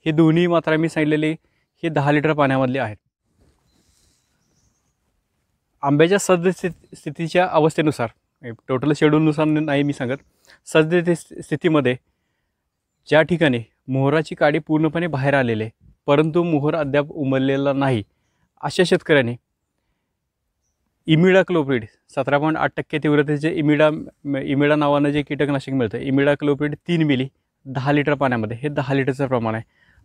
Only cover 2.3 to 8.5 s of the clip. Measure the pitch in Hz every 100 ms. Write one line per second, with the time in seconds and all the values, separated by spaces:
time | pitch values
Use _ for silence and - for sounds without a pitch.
2.3 | 147 139 135 127 131 113 104 _ _ _
3.3 | _ _ _ _ _ _ _ _ _ _
4.3 | _ _ _ _ _ _ _ _ _ _
5.3 | _ _ _ _ _ 139 147 170 196 -
6.3 | 180 175 175 180 - _ - 160 143 165
7.3 | 180 180 165 156 - 151 135 117 _ _
8.3 | _ 123